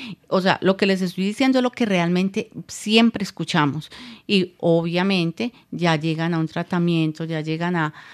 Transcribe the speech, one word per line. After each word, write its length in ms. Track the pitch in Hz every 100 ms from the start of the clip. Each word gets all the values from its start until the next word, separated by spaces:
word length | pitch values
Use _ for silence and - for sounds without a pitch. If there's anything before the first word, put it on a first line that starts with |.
| 254 185 _
O 140 | 190
sea, 180 | 185 147
lo 160 | 180 190
que 100 | 196
les 140 | 190
estoy 220 | 185 180 190
diciendo 320 | 214 262 262
es 40 |
lo 80 | 247
que 160 | - 233
realmente 640 | 190 170 180 190 190 - - -
siempre 560 | - - 220 233 -
escuchamos. 680 | 196 - 165 175 147 139 - - - - -
Y 280 | 208 185 -
obviamente 920 | 170 165 170 170 190 190 165 - 233 - _
ya 240 | 165 170
llegan 400 | 156 160 160 165
a 60 | 170
un 80 | 160
tratamiento, 760 | - 170 180 170 165 160 156
ya 180 | 165 160
llegan 340 | 156 160 170 175
a, 180 | 151 - -